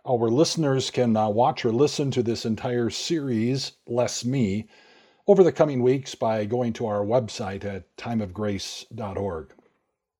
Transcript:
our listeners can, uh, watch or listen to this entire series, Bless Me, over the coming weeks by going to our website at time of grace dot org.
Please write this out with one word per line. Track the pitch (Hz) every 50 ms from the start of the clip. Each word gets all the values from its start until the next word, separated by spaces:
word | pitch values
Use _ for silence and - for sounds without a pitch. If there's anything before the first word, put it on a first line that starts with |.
| -
our | - 131 113 117 113
listeners | 117 131 165 160 - 170 156 139 135 131 123 -
can, | - 123 123 117 110
uh, | 107 107 107
watch | 104 110 123 147 156 - -
or | 120
listen | 110 120 147 143 - - 147 139
to | 127 131
this | 117 113 113 101 -
entire | 120 110 101 - 127 123 120 120 110
series, | 98 - - - 165 160 139 135 120 107 113 120 135 139 135 - - _ _ -
Bless | 120 120 123 123 - - -
Me, | 120 131 139 117 98 95 107 110 - _ - - _ - _ _ _ _ _ _ -
over | 202 190 185
the | 165
coming | - - 165 151 139 127
weeks | 120 123 135 139 135 - -
by | - 127 113 110 110 107
going | 101 117 123 127 117 110
to | - 123
our | 107 104 104 101
website | 101 117 131 117 101 - - 113 98 98 98 95
at | 101 98 95 90 _ _ -
time | - 120 117 113
of | 104 92
grace | 87 92 107 104 101 95 - - - - - - 113
dot | 113 107 98 - -
org. | 101 101 87 80 76 - - _ _ _ _ _ _ _ _ _ _ _ _ _